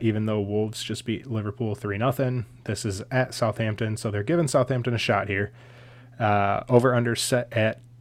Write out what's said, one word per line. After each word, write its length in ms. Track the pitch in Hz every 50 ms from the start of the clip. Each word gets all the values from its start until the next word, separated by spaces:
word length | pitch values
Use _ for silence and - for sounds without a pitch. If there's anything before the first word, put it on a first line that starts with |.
even 240 | 113 110 104 107 107
though 140 | 110 107 107
Wolves 440 | 101 101 104 107 107 110 107 - -
just 220 | - 110 - -
beat 200 | - 110 - - -
Liverpool 440 | 113 110 104 104 104 - 123 110 104
three 220 | - - 104 98
nothing. 480 | 101 117 135 131 - 135 127 127 123 110 - - - -
This 200 | - 107 - -
is 180 | 110 95 98 110 -
at 220 | 135 127 127 127
Southampton, 640 | - - 120 110 104 - 113 110 107 - 113 110 110
so 140 | 110 - 113
they're 120 | 101 104
giving 260 | 104 - 165 175 165 135
Southampton 440 | - 143 123 - 135 123 117 127
a 60 | 120 110
shot 300 | - - 110 98 98 98
here. 220 | 98 98 101 101 - - - - - - - - - - - - - -
Uh, 420 | 113 104 104 101 101 101 101 110 - -
over-under 480 | 123 120 120 131 123 120 120 120 117
set 340 | - - - 131 120 120 - -
at 260 | 113 107 110 - - - - - -